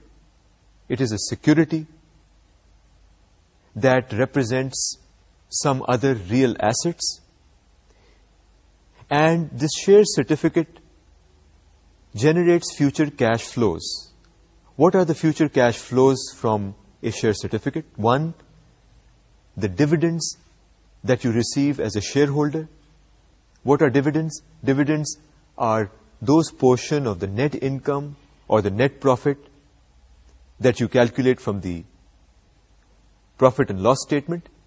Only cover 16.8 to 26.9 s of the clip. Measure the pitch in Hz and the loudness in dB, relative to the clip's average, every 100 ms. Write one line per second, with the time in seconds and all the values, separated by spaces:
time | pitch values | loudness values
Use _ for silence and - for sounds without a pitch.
16.8 | _ _ 113 - 117 101 98 107 - 160 | _ _ -8 -4 -2 -2 -4 -6 -6 -8
17.8 | - - 107 131 160 160 _ _ _ _ | -10 -4 0 0 -2 -10 _ _ _ _
18.8 | _ _ _ _ _ _ _ - 101 90 | _ _ _ _ _ _ _ -8 -4 0
19.8 | 147 160 165 165 - - _ _ _ _ | 0 2 0 -2 -8 -12 _ _ _ _
20.8 | _ _ - 127 127 113 113 - 143 139 | _ _ -4 -2 0 -2 -2 -2 -2 -2
21.8 | 110 101 101 139 143 143 147 151 156 _ | -4 -4 -4 0 0 0 -4 -4 -10 _
22.8 | _ _ _ _ _ _ _ _ 117 143 | _ _ _ _ _ _ _ _ 0 2
23.8 | 151 127 139 151 160 - - _ - 135 | 4 2 2 0 -4 -8 -18 _ -2 0
24.8 | 143 151 147 - _ _ _ - 120 110 | 0 -2 -4 -10 _ _ _ -6 -2 -2
25.8 | 104 - _ _ 110 151 165 - 127 123 | -2 -8 _ _ 2 2 2 2 2 2
26.8 | - | 0